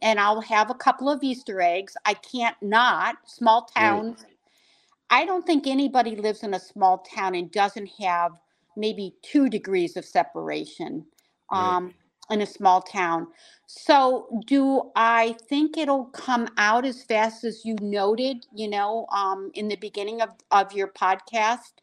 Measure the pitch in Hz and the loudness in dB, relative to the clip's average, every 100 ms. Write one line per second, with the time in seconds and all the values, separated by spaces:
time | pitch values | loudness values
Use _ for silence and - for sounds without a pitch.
0 | 220 208 202 214 220 220 214 247 - 247 | 0 2 2 0 0 0 0 0 0 0
1 | 262 285 277 247 - 190 175 175 196 - | 0 -2 -4 -6 -8 0 0 0 -6 -6
2 | 208 208 - 247 233 226 202 214 247 170 | -4 -4 -6 -4 -4 -4 0 4 4 2
3 | 190 247 - - 233 226 - - 214 208 | -2 -6 -14 -2 4 4 2 2 2 2
4 | 220 233 - _ _ _ _ _ _ _ | -4 -10 -20 _ _ _ _ _ _ _
5 | - 247 339 370 339 302 277 269 277 262 | 0 0 2 -2 2 0 2 0 0 0
6 | 233 214 214 208 220 190 - - 190 185 | 0 -2 -4 -4 -6 -8 -8 0 2 2
7 | - 214 190 180 175 208 202 220 202 - | -2 -6 -4 -4 -4 -2 -2 -2 -14 -6
8 | 196 175 170 165 _ _ _ - 214 196 | -2 0 -2 -6 _ _ _ -6 -4 -4
9 | 190 - - 294 269 202 - 190 170 - | -10 -12 -2 2 2 0 -2 -2 -2 -6
10 | - 185 170 165 160 151 151 - 160 156 | -4 0 0 -2 -6 -6 -8 -12 -10 -10
11 | 156 _ _ _ - 196 185 180 180 - | -14 _ _ _ -6 -2 0 0 -2 -14
12 | _ _ - 214 202 - 196 185 185 202 | _ _ -4 -2 -4 0 4 4 2 -4
13 | 175 165 170 _ - _ _ - - 294 | -2 -2 -6 _ -20 _ _ -6 4 4
14 | 262 254 - 226 214 277 269 269 - - | 6 0 -4 -8 0 2 4 2 0 0
15 | 226 233 226 233 - 285 302 311 294 277 | 2 4 2 -2 -4 0 0 0 0 -2
16 | 254 - - 240 233 - 208 226 262 247 | -2 -10 -2 -2 -2 0 2 2 0 -6
17 | - 220 220 220 233 - 220 220 202 202 | -2 0 0 -2 -10 -8 -8 -6 -4 -2
18 | 196 220 262 247 - 208 220 202 202 226 | 0 0 -2 -6 -12 -10 -6 -2 -2 -4
19 | - 202 196 190 196 - 214 202 208 202 | -4 -4 -2 -4 -8 -8 -6 -6 -8 -8
20 | 202 226 220 - - 202 196 202 196 - | -8 -4 -6 -6 0 2 2 -2 -6 -2
21 | 185 190 - 226 214 240 - _ | -2 -2 -4 -2 0 -2 -8 _